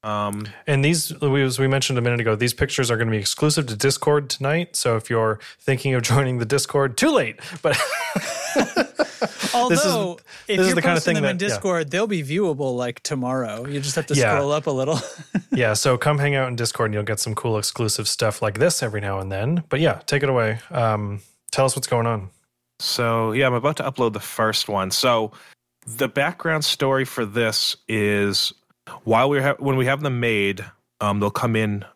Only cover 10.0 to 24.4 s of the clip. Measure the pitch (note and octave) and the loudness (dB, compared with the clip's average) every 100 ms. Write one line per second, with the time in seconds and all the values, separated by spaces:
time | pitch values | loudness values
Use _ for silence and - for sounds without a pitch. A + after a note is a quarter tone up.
10 | F#3+ F3 - - - G3 F#3 E3+ E3+ E3+ | -2 -6 -18 -20 -2 2 4 4 2 2
11 | D#3 D#3+ C#3 E3+ G3 G2+ G3 E3+ D3 F3 | 2 2 0 0 -2 -2 0 -2 -2 -2
12 | G#3+ F#3+ C#3 D#3+ G3 C#3 C#3 B2 B2 A#2+ | -2 -2 -2 -2 0 0 -2 -2 -4 -6
13 | - C#3 B2 C3 A#2 G#2+ C3+ C#3+ C#3 E3 | -8 -4 -2 -2 -4 -6 -6 -6 -4 -4
14 | D3 C#3+ A#2 G2+ C#3 D3+ D3 C3 C3 D#3 | 0 2 4 2 2 0 0 0 0 -2
15 | - - - G3 - G#3 A#2 G#2+ C#3 B2 | -4 -14 -6 -6 -2 2 2 4 2 2
16 | D3 D3+ C#3+ C#3 C3 A#2+ A#2 - A2+ G#2+ | 2 2 2 2 0 -2 -4 0 -2 0
17 | G#2 G#2 - G#2+ A#2+ G#2+ G2+ - A2+ - | -2 -2 -2 -2 -2 -2 -2 -2 -2 -2
18 | G#2+ - A2+ - G#2+ G2 C3 - A#2+ G#2 | -4 0 0 0 -4 2 2 2 -2 -4
19 | G2+ G2 F#2+ F#2+ A#2+ E3+ - C#3 D#3+ - | -4 -4 -4 -4 0 -2 -2 0 2 0
20 | - C#3+ C#3 B2+ A2 A2 - E3+ A2+ G#2+ | -2 -2 2 2 0 -2 -6 -2 0 0
21 | G#2 G2+ - _ - - C3+ C#3 - B2 | -4 -8 -12 _ -8 0 0 0 -2 0
22 | A#2 A2 F#2 _ _ _ _ _ - - | 0 -2 -6 _ _ _ _ _ -6 -2
23 | A#2 A2+ A2+ A2+ C3+ A#2+ C3+ D#3 C3 B2+ | 0 2 0 2 2 2 0 -2 -4 0
24 | A#2 G#2+ - - | 0 0 -8 0